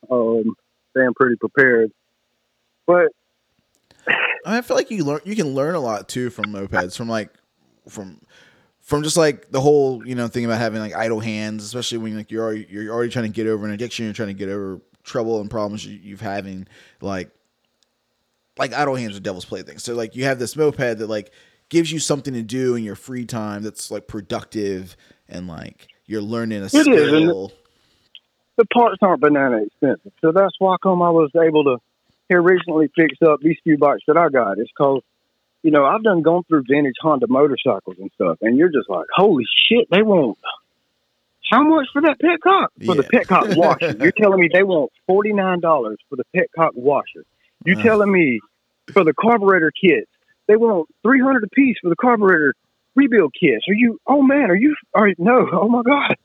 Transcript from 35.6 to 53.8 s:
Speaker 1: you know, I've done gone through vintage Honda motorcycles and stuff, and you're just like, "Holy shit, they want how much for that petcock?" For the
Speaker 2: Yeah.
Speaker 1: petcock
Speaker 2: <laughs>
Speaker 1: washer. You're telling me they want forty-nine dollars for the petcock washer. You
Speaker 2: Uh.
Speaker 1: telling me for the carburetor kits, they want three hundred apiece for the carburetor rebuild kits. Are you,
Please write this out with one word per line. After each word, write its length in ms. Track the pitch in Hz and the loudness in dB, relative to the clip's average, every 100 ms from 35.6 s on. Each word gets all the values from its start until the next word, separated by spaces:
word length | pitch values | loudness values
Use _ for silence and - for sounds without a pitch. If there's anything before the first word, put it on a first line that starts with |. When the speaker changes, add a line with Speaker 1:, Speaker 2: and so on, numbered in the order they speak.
Speaker 1:
you 100 | 160 | 2
know, 140 | 151 139 | 4 2
I've 180 | 208 | 2
done 180 | 220 180 | 2 2
gone 220 | 156 175 | 2 0
through 200 | 175 156 123 | 0 -2 2
vintage 260 | 139 143 120 | 0 0 -2
Honda 260 | 160 143 117 | -2 0 2
motorcycles 680 | 131 147 131 131 98 - 90 | 2 2 2 -2 -2 -6 -14
and 120 | 95 _ | -16 _
stuff, 220 | 92 80 | -2 0
and 160 | 110 127 | 0 2
you're 120 | 175 | 2
just 200 | 143 101 | 0 -4
like, 180 | 90 - - | -6 -4 2
"Holy 300 | 202 156 113 - - | 2 2 0 0 2
shit, 200 | 233 - | 2 2
they 100 | 175 | 2
want 340 | 220 190 131 95 - - _ _ _ _ _ _ _ _ - | 4 2 2 -4 -12 -14 _ _ _ _ _ _ _ _ 0
how 120 | 240 | 2
much 240 | 302 320 269 | 4 2 0
for 80 | 285 | 0
that 180 | 311 - | 0 2
petcock?" 480 | 320 339 359 392 - _ - | 0 2 2 2 0 _ -2
For 100 | 165 | 0
the 120 | 135 | 2
Speaker 2:
Yeah. 80 | 240 | 0
Speaker 1:
petcock 340 | - 180 117 165 | 4 2 2 2
Speaker 2:
<laughs> 0 | |
Speaker 1:
washer. 380 | 170 131 160 107 | 2 2 -2 0
You're 120 | 151 | 0
telling 280 | - 214 190 | 2 2 4
me 100 | 170 | 2
they 120 | 175 | 2
want 280 | 196 175 127 _ - | 2 0 -2 _ 0
forty-nine 520 | 190 208 202 185 180 | 0 2 -2 -2 -2
dollars 380 | 165 156 110 107 _ | 0 0 0 -10 _
for 60 | 131 | -10
the 80 | - 147 | -6 -4
petcock 360 | 127 165 160 120 | -4 0 -2 0
washer. 480 | 127 135 - 82 - _ _ _ 160 | 0 0 -4 -16 -20 _ _ _ -2
You 100 | 196 | 2
Speaker 2:
Uh. 60 | |
Speaker 1:
telling 280 | 220 214 202 | 2 2 2
me 280 | 190 151 117 _ _ _ _ - | 2 2 0 _ _ _ _ -2
for 120 | 190 | 2
the 100 | 160 | 2
carburetor 580 | 143 214 233 196 185 156 | 2 2 4 4 4 2
kits, 380 | - 190 135 - _ _ _ - | 2 2 2 -2 _ _ _ 2
they 80 | 214 | 4
want 320 | 226 190 156 _ | 4 0 -4 _
three 160 | 214 269 | 2 4
hundred 220 | 262 262 208 | 4 0 0
apiece 320 | - 277 208 | 2 2 2
for 80 | 180 | -2
the 60 | 170 | 0
carburetor 580 | 254 233 196 170 143 - _ _ _ - | 2 2 4 4 2 -2 _ _ _ 0
rebuild 380 | 277 226 156 - | 4 4 2 2
kits. 240 | 156 110 - | 0 0 0
Are 60 | |
you, 260 | 208 | 2